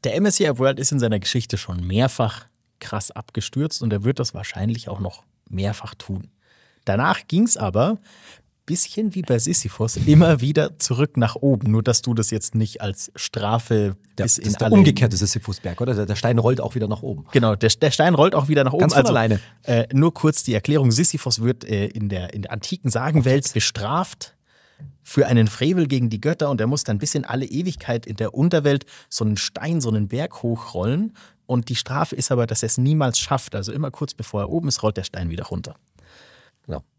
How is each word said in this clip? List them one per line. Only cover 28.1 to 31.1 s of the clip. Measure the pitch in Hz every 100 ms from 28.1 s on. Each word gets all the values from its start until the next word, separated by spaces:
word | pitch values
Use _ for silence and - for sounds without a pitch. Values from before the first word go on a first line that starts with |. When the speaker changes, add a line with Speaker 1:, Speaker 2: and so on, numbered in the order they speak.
| 104
Speaker 1:
der | 110
Unterwelt | - 170 170 143 139 - - _
so | - 107
einen | 104
Stein, | - - 147 165
so | 120
einen | 110 98
Berg | 120 165 -
hochrollen. | 120 113 - 90 98 147 220